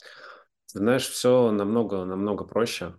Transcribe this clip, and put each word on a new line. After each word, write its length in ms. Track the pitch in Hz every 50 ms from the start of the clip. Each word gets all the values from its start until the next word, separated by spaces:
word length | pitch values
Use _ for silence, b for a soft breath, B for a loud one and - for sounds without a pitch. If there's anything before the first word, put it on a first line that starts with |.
| B B B B B B B B B B B _ _ - -
Ты 60 | 101
знаешь, 280 | 101 117 127 131 - -
все 420 | - - - 123 127 127 120 113
намного, 540 | 107 101 101 101 113 117 113 98 101 95 90
намного 380 | 92 92 95 101 104 101 - -
проще. 500 | - - 104 117 117 - - 90 85 85